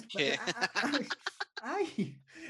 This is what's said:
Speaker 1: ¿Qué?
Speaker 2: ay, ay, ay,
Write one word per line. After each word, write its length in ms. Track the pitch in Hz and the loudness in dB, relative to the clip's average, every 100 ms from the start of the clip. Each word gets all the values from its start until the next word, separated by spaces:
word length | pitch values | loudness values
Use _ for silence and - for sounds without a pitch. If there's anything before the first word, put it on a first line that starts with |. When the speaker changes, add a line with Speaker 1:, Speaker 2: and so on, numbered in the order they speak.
| - | 0
Speaker 1:
¿Qué? 320 | 190 139 135 - - | 2 4 4 0 0
Speaker 2:
ay, 60 | 185 - | 0 2
ay, 240 | 285 285 226 - - - - - | 2 2 0 -4 -6 -6 -8 -6
ay, 580 | 240 370 359 - 143 - - - 320 | -4 0 0 0 -2 -4 -18 -16 -14